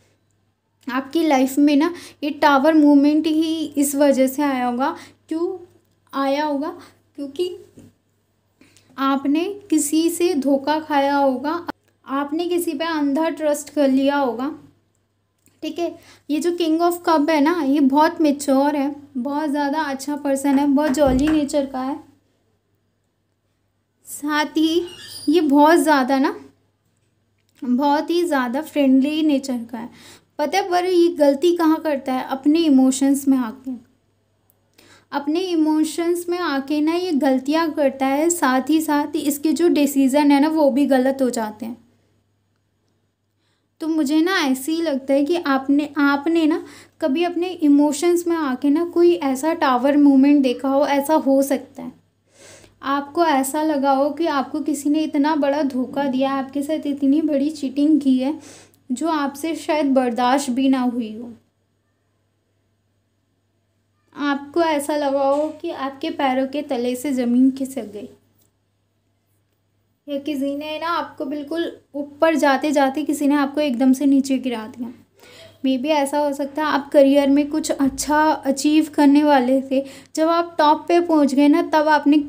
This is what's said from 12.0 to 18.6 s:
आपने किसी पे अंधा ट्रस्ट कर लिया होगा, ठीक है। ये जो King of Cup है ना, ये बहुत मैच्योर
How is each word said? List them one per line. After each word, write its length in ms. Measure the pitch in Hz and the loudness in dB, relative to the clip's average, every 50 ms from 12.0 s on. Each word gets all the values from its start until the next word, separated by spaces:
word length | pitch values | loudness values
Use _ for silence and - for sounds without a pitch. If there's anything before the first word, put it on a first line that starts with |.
| _ | _
आपने 400 | - 262 277 285 285 294 320 349 339 | -8 -6 -6 -6 -4 -4 -4 -4 -2
किसी 260 | 359 339 349 339 311 | -2 -4 -4 -4 -6
पे 100 | 269 320 | -6 -6
अंधा 420 | 330 330 302 294 285 277 311 320 330 | -4 -4 -2 -2 -2 0 0 -2 -2
ट्रस्ट 400 | 320 302 311 302 294 294 - - | -4 -2 -2 -2 -2 -2 -6 -6
कर 180 | - 302 285 269 | -2 0 0 2
लिया 280 | 262 269 269 277 285 | 2 2 2 2 0
होगा, 320 | 285 277 254 220 226 262 294 311 - - - _ _ _ _ _ _ _ _ _ _ _ _ _ _ _ _ _ _ - | 0 0 -2 -4 -4 -6 -8 -8 -10 -16 -20 _ _ _ _ _ _ _ _ _ _ _ _ _ _ _ _ _ _ -12
ठीक 160 | 311 311 - | -10 -8 -6
है। 160 | 339 330 330 - - - - _ _ - | -6 -6 -8 -10 -18 -20 -20 _ _ -6
ये 80 | 285 311 | -6 -4
जो 100 | - 349 349 | -2 -2 -2
King 260 | 349 349 320 311 330 | -2 -2 -2 0 2
of 220 | 349 349 349 349 - | 0 0 0 -2 0
Cup 260 | 349 330 311 285 320 | 0 2 2 2 2
है 100 | 330 302 | 2 2
ना, 200 | 277 311 349 359 294 | 2 2 0 0 0
ये 180 | 269 277 302 285 | 0 2 2 2
बहुत 380 | 262 269 294 311 330 330 339 | 2 4 2 2 2 2 0
मैच्योर 560 | 330 294 277 285 - - 269 269 | 0 0 0 0 -2 0 0 2